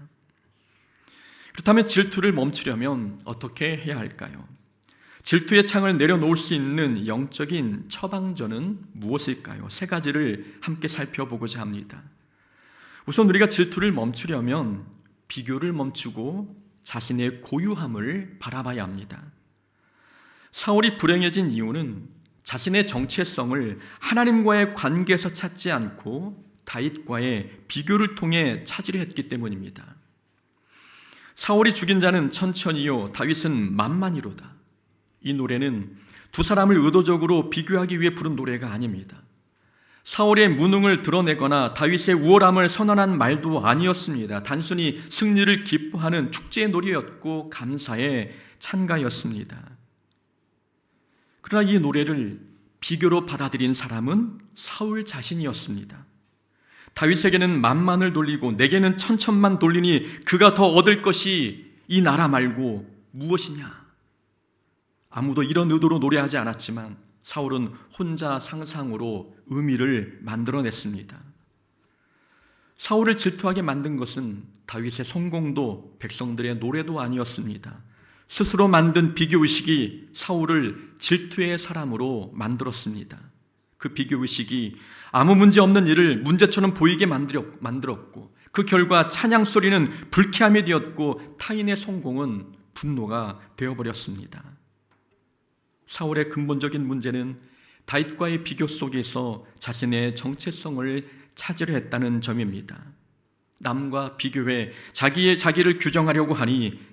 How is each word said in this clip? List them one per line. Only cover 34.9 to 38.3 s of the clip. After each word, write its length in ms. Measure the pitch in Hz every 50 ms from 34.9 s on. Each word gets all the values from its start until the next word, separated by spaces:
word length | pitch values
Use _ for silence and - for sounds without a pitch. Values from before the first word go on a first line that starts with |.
| _ _ _ _ _ _ -
이 100 | 139 143
노래는 600 | 135 127 120 123 123 139 139 120 104 98 - - - - - - - - _
두 120 | - 160 165
사람을 340 | - 208 196 196 202 196
의도적으로 720 | 160 143 156 160 185 175 175 170 160 165 175 180 160 151 -
비교하기 520 | - 170 151 190 190 180 185 175 180 165
위해 140 | 170 170 175
부른 200 | 170 151 160